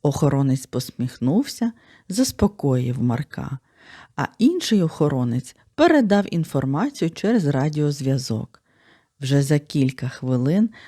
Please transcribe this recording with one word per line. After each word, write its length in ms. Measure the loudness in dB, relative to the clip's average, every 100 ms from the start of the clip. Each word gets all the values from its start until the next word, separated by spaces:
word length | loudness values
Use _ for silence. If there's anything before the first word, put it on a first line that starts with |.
Охоронець 640 | 0 2 0 2 2 0 -4
посміхнувся, 1040 | -8 -8 -8 -8 -2 0 0 -2 -4 -6 -6 _ _ _
заспокоїв 920 | -2 -2 2 0 0 -2 0 -2 -2
Марка, 560 | 0 -2 -6 -10 -10 -10 _ _ -20 -20 -14 -6
а 100 | -6 _
інший 440 | 2 2 0 2
охоронець 760 | 0 0 0 2 0 -2 -6 _ _
передав 600 | 2 4 6 4 2 0
інформацію 760 | -4 -2 -2 -2 -2 -2 -2 -6
через 360 | -2 0 2 2
радіозв'язок. 1160 | 0 0 0 -2 0 -2 -2 -2 -6 -6 _ _ _ _ _ _ _
Вже 220 | 0 2
за 160 | 4 0
кілька 500 | 0 0 0 -2 -10
хвилин 640 | -6 -2 0 2 2 0 -2